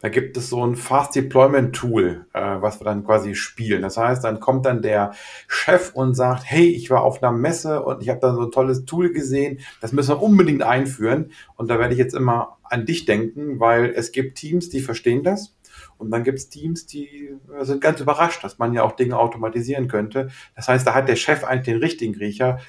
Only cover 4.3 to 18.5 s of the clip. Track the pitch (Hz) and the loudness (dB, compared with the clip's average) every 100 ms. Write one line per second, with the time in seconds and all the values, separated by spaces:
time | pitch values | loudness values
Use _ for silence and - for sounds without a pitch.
4.3 | 107 - 131 131 123 107 104 101 - - | -2 0 2 2 0 0 0 0 -6 -18
5.3 | - - - - 180 180 131 131 127 127 | -20 -8 -4 2 2 2 -2 0 2 0
6.3 | 123 - 151 175 151 - 127 117 120 123 | 0 0 4 6 4 2 2 2 0 0
7.3 | 117 143 170 156 151 135 127 120 127 127 | 0 -2 -2 -4 -4 -4 -4 -4 0 0
8.3 | 120 120 131 131 131 - 170 175 151 135 | 0 -2 0 0 0 -2 -2 0 0 -2
9.3 | 139 143 135 - - - 139 131 147 214 | -2 -2 -4 -14 -14 -4 0 2 2 6
10.3 | 202 165 143 113 127 135 135 110 139 160 | 6 6 4 2 2 0 -2 0 0 -2
11.3 | - - - 113 117 123 123 127 135 127 | -12 -20 -10 -2 0 2 2 0 2 0
12.3 | 117 - - - 120 110 165 - 104 113 | 0 -2 -10 -6 -4 -2 -2 0 0 0
13.3 | 143 147 127 117 117 120 - 117 - 131 | -6 -8 0 4 4 2 0 -4 -4 -6
14.3 | - 151 175 170 135 131 113 120 123 165 | -6 -4 -2 -2 -6 -4 -2 0 2 0
15.3 | 208 208 _ _ - - _ 110 117 120 | -2 -6 _ _ -20 -20 _ -6 -2 -2
16.3 | 135 - 147 156 170 - 147 143 143 143 | -4 -10 -10 -8 -8 -10 -14 -14 -14 -16
17.3 | 135 - 147 135 139 156 151 139 143 165 | -16 -16 -8 -4 0 0 0 -2 2 0
18.3 | - - | 0 -12